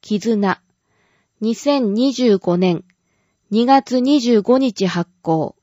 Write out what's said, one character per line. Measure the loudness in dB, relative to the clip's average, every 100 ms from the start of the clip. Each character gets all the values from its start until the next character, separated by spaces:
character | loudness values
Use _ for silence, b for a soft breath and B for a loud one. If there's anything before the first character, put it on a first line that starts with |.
絆、 | -6 -6 -2 -2 -2 -4 _ _ _ _ _ _ _ _
二 | -6
千 | -4 -2 0 0
二 | 0 -2
十 | 0 0 2
五 | 0 0
年 | 0 -2 -6 _ _ _ _ _ _
二 | -2 2
月 | 2 2 -2
二 | 2 0
十 | 2 0
五 | 2 0
日 | 0 -2 -4
発 | -2 -6 _
行 | -4 -2 -2 -10